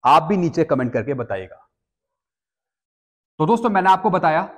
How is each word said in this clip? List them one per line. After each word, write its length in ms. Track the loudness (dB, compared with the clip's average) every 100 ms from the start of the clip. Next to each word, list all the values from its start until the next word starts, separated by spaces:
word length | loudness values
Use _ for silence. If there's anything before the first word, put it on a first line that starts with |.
आप 180 | 4 2
भी 140 | 2 -2
नीचे 280 | -2 -2
कमेंट 280 | -2 0 -2
करके 220 | -4 -6
बताइएगा। 480 | -8 -6 -8 -10 -20 _ _ _ _ _ _ _ _ _ _ _ _ _ _ _ _ _ _
तो 80 | 0
दोस्तों, 240 | 0 0
मैंने 200 | 0 2
आपको 200 | 2 2
बताया 380 | 0 0 0 -4